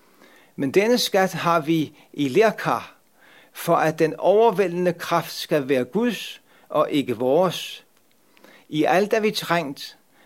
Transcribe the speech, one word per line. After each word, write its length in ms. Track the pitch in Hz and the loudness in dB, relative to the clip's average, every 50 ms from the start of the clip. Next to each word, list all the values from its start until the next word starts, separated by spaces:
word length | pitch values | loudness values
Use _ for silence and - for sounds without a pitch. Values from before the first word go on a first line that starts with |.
| _ _ _ _ - - - - _ _ _ | _ _ _ _ -20 -20 -20 -20 _ _ _
Men 160 | - 143 135 | -6 -6 0
denne 260 | 127 180 202 226 247 247 | 2 2 2 4 2 0
skat 360 | - - - 196 190 185 - | 0 0 2 2 2 2 0
har 260 | 156 135 175 170 170 | -2 0 0 2 2
vi 340 | 151 147 165 160 151 - - - - _ - | 2 0 0 0 0 -4 -8 -14 -20 _ -6
i 140 | - 143 139 | -4 -4 0
lerkar, 680 | 127 180 220 220 - - - 170 131 113 - - - _ _ _ _ _ _ - - - - _ _ | 2 4 4 2 2 -2 -4 -4 -2 -4 -4 -8 -16 _ _ _ _ _ _ -20 -20 -20 -20 _ _
for 220 | - - - 170 | -8 -2 0 2
at 240 | 143 147 156 156 160 | 2 2 0 0 0
den 160 | 165 156 - | 0 0 0
overvældende 800 | - - 165 196 208 226 233 208 170 202 175 170 175 180 180 170 | 0 2 2 4 6 4 4 4 2 0 0 0 0 -2 -2 -2
kraft 380 | 170 - - 170 170 - - | -2 -4 -2 -2 -2 -2 -2
skal 380 | - - - - 170 151 139 127 | -8 -12 -6 -2 -2 -2 0 0
være 140 | 139 127 123 | 0 0 0
Guds 580 | 123 - 190 233 247 208 - - - - - _ _ _ _ _ _ | -2 -2 -2 -2 0 -2 -4 -8 -14 -16 -18 _ _ _ _ _ _
og 220 | - 147 156 - | -2 -2 -2 0
ikke 260 | - 147 127 - 120 104 | 0 -2 -2 -2 -4 -2
vores. 680 | 123 127 135 165 185 185 - - - - - - - _ _ _ _ _ _ _ _ _ _ _ - - - - _ _ | 0 2 2 2 2 2 0 -4 -10 -12 -14 -16 -20 _ _ _ _ _ _ _ _ _ _ _ -20 -20 -20 -20 _ _
I 140 | - 156 156 | -2 0 2
alt 300 | - 156 180 208 202 233 | 2 4 2 2 2 0
er 60 | 226 | 0
vi 120 | 208 214 | 0 0
trængt, 680 | 208 - - - 170 175 165 135 143 - - - - _ _ _ _ _ _ | -2 -2 -2 -2 -2 -2 -2 -4 -8 -12 -14 -18 -18 _ _ _ _ _ _